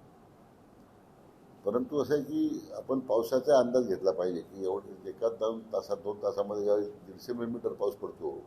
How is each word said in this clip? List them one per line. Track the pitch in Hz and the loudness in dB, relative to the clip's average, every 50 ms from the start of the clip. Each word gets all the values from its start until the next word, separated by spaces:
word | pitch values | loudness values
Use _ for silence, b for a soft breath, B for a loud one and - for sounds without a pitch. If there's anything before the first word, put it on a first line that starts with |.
| - - - - - - - - - - - - - - - - - - - - - - - - - - - - - - - - - | -20 -20 -20 -20 -20 -20 -20 -20 -20 -20 -20 -20 -20 -20 -20 -20 -20 -20 -20 -20 -20 -20 -20 -20 -20 -20 -20 -20 -20 -20 -14 -6 -2
परंतु | - 107 123 127 - 151 147 | 0 0 0 0 0 0 0
असं | 123 107 147 | 2 2 2
आहे | 147 | 0
की | 131 - 156 156 156 151 143 - - - | 0 0 0 0 0 0 -2 -4 -8 -10
आपण | - - - - 131 131 | -10 -8 -4 -2 -2 0
पावसाचा | - - 107 117 113 - 131 127 131 147 143 131 | 0 2 2 2 2 2 2 2 6 8 8 8
अंदाज | 123 120 120 127 123 | 8 6 4 2 4
घेतला | 101 95 87 90 95 | 2 0 2 2 2
पाहिजे | 90 - 87 92 87 82 | 2 2 2 0 0 -2
की | - - 95 98 95 | -6 -8 -8 -4 -2
एवढं | 92 98 101 98 - - - 92 95 | -2 -2 -2 -4 -8 -14 -12 -12 -12
एका | 92 - 113 113 | -6 -2 -2 -2
दोन | 113 - 110 113 113 113 | 0 0 -2 -2 -2 -2
तासात, | 113 - - 98 - - 104 | -6 -4 -4 -4 -2 -2 -4
दोन | 98 - 104 104 - | -4 -4 -6 -6 -4
तासामध्ये | - 101 95 98 101 101 104 104 101 | -2 -2 0 -2 -2 -2 -2 0 2
ज्यावेळी | 104 104 104 104 | 4 4 2 2
दीडशे | - - - - - - - - - | -2 -6 -12 -16 -18 -18 -12 -8 -6
मिलीमीटर | 120 120 117 113 120 120 - 110 | -4 -4 -4 -4 -4 -4 -4 -4
पाऊस | - - 101 101 - | -4 -2 -2 -2 -2
पडतो | - 101 87 - - 82 73 - - - | -4 -8 -10 -8 -6 -6 -6 -6 -8 -12